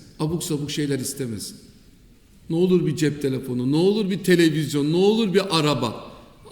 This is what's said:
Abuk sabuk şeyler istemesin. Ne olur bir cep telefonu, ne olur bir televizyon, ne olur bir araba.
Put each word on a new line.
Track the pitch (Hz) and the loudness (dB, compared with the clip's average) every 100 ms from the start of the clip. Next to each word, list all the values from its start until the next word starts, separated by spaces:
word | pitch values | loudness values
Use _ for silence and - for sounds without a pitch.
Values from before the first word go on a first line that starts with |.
| - - | -16 -6
Abuk | 156 170 | -4 -4
sabuk | - 147 143 | -4 -6 -6
şeyler | - 147 139 | -4 -4 -4
istemesin. | 123 - 127 104 - - - - - _ - _ _ - - | -6 -6 -8 -8 -10 -16 -20 -20 -20 _ -20 _ _ -18 -4
Ne | 165 | 0
olur | 185 180 156 | 4 4 2
bir | 143 | 0
cep | 147 147 | 0 0
telefonu, | 139 127 - 123 127 | -4 -4 -4 -4 0
ne | 147 | 2
olur | 190 214 190 | 2 2 -2
bir | 196 | -2
televizyon, | - 175 165 151 139 143 147 | 2 4 4 2 -2 -2 0
ne | 170 | 2
olur | 196 220 220 | 2 2 2
bir | 185 190 160 | 0 2 0
araba. | 151 131 120 98 - - - - - | 2 0 -2 -6 -14 -20 -20 -20 -6